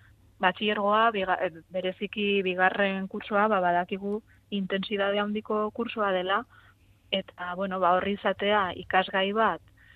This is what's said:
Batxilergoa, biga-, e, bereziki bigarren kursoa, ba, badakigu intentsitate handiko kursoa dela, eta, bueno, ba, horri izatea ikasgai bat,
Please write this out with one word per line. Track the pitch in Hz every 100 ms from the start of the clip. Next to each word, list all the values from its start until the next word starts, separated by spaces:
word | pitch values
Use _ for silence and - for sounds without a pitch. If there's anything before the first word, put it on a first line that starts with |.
| - _ _ -
Batxilergoa, | 190 185 208 214 202 214 226
biga-, | 214 185 180
e, | 180 165 160
bereziki | 185 185 185 202 - 208 202
bigarren | 185 180 185 - 196 190 190
kursoa, | 208 - 208 214
ba, | 202
badakigu | 180 175 185 190 202 208 - - -
intentsitate | 202 190 196 196 202 196 202
handiko | 208 208 214 214 214
kursoa | 214 233 233 202 185
dela, | 180 202 247 - - _ _ _ _
eta, | 190 190 - 180 180
bueno, | 196 190
ba, | 180 180
horri | 190 202
izatea | 214 190 202 208 185 170
ikasgai | 180 185 185 196 190
bat, | 208 220 165 - - -